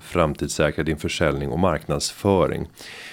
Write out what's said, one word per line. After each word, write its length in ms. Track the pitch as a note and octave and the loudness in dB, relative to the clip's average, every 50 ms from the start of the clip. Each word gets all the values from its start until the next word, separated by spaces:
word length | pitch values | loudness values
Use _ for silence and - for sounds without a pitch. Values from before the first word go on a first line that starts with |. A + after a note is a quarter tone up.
framtidssäkrar 840 | - - - F2 E2 D2+ C#2+ - D#2 C#2+ - - D#2 D2 D2+ - D#2 | -8 -2 0 2 2 2 0 -2 -4 -4 0 2 2 2 2 0 0
din 120 | D#2 D#2 | 0 -2
försäljning 520 | C#2+ - F2 - - F2 D2+ C#2 C#2 C#2+ C#2 | -2 -2 -4 -2 0 2 2 2 0 -2 -2
och 100 | A#1 E2+ | 0 2
marknadsföring. 1080 | F#2+ F#2 D#2 D2+ - - D2+ C#2+ - - - - - G2+ G2 F2+ D2+ C2+ C2 - D#2+ - - - - - - - - - | 2 2 2 0 -2 -2 -2 -2 -2 -4 -4 0 2 4 4 6 4 2 0 -2 -6 -8 -12 -16 -18 -18 -16 -16 -16 -16